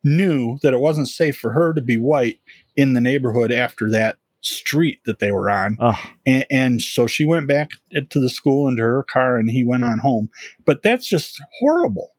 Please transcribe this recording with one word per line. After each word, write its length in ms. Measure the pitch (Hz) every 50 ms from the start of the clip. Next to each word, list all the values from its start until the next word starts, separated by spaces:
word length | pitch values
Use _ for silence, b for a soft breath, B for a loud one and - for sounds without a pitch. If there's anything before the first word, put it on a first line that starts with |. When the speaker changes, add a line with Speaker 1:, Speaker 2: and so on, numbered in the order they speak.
Speaker 1:
knew 560 | - 143 147 170 196 185 156 135 120 117 127 139
that 100 | - 143
it 80 | 127 123
wasn't 280 | 139 156 156 151 139 123
safe 280 | - - 170 151 135
for 160 | - - 113
her 200 | 113 156 170 165
to 80 | 160 156
be 140 | 123 117 117
white 420 | 113 117 139 151 139 123 117 113 _ B B B B B B _
in 180 | - 139 135 127
the 60 | 123
neighborhood 520 | 120 127 135 143 131 123 110 123 117 113
after 380 | 120 117 123 117 - - 110 107
that 260 | 110 110 110 110 - _ _ _ _ _
street 600 | - - - - - - 139 151 170 151 - _ _
that 140 | 113 104 _
they 120 | 101 101
were 200 | 101 95 98 101
on. 260 | 101 98 98 104 110 113
Speaker 2:
Ugh. 160 | 120 117 110 B B B B B _
Speaker 1:
And, 200 | 131 131 131 135 _
and 320 | 139 131 131 127 123 113
so 240 | - - - - 120
she 180 | 117 - - 151
went 220 | 151 165 165 147 139
back 220 | 143 147 151 151 - _ _ _ - 151 139 _
to 100 | - 147
the 80 | 131 127
school 360 | - - _ 143 135 139 143 135
and 80 | 127
to 60 | 113
her 200 | 113 113 120 139 135
car, 320 | - - 135 131 127 123
and 140 | 117 110 113
he 120 | 117 131 123
went 200 | 120 127 123 120
on 140 | 120 113 113
home. 320 | - 139 127 113 107 110 B B B B B B _
But 180 | - 143 -
that's 240 | - 208 240 254 -
just 340 | - 196 160 - - - - 139 _ - -
horrible. 500 | 240 285 320 349 339 254 196 175 - - _